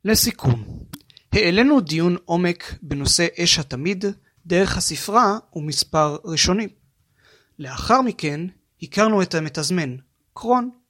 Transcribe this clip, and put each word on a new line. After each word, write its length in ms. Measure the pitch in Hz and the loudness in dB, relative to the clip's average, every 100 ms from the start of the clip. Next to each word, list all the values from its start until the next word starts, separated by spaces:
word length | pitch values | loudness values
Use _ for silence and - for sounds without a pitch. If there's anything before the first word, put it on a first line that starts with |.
לסיכום, 800 | 196 214 240 - 131 117 104 - - - _ - _ | 2 2 0 0 0 0 -4 -14 -16 -18 _ -20 _
העלינו 480 | 202 180 185 262 285 | 2 2 4 6 4
דיון 360 | 165 160 170 175 | 2 0 2 0
עומק 500 | - 170 175 170 - - | -2 0 0 -2 -10 -16
בנושא 440 | 147 143 135 - 170 - | -8 -4 0 2 0 0
אש 200 | 170 - | 0 0
התמיד, 460 | 143 127 160 190 196 202 _ _ 170 | -2 -4 -4 -2 -4 -6 _ _ 0
דרך 300 | 170 190 180 | 2 2 0
הספרה 640 | - 151 - 214 220 214 _ 165 | -4 -4 0 2 2 0 _ -10
ומספר 600 | 151 147 - 160 151 147 | -6 -4 -2 0 0 -2
ראשונים. 440 | 185 156 - 190 208 _ _ _ _ _ _ _ _ - | -6 -2 2 2 -2 _ _ _ _ _ _ _ _ -16
לאחר 440 | 143 - - 247 | -12 -10 0 2
מכן, 380 | 254 - 156 147 180 _ _ _ | 2 -2 -4 -4 -8 _ _ _
הכרנו 400 | 165 - 220 208 | -8 0 4 4
את 120 | 180 | 2
המתזמן, 600 | 165 156 143 151 180 175 127 _ _ _ | 0 -2 -4 -2 -2 -2 -8 _ _ _
קרון. 360 | - 226 247 240 240 | -10 0 0 0 -10